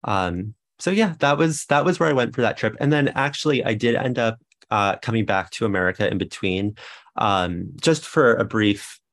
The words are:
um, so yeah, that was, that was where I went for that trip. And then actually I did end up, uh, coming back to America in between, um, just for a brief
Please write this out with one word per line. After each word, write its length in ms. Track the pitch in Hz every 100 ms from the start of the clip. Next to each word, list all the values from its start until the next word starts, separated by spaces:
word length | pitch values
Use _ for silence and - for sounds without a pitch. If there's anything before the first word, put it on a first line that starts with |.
um, 500 | - 101 90 87 104 - _ _
so 120 | -
yeah, 240 | 196 220 160
that 180 | 143 147
was, 260 | 160 147 -
that 180 | 147
was 140 | 147 175
where 100 | 165
I 40 |
went 220 | 139 120
for 80 | 120
that 140 | 113 -
trip. 200 | 113 -
And 120 | 143
then 160 | 151 139
actually 560 | - 139 143 156 135
I 100 | 131
did 200 | 107 117
end 240 | 117 127 127
up, 200 | 113 117 _ _ _
uh, 260 | 110 101 -
coming 280 | - 113
back 260 | 98 98 92
to 120 | -
America 460 | 113 95 92 92 104
in 80 | 98
between, 580 | 95 - 95 92 104 107 - - _ -
um, 540 | 110 98 90 87 90 -
just 240 | - 160
for 300 | - - 131
a 100 | 113
brief 560 | 113 113 107 101 - - _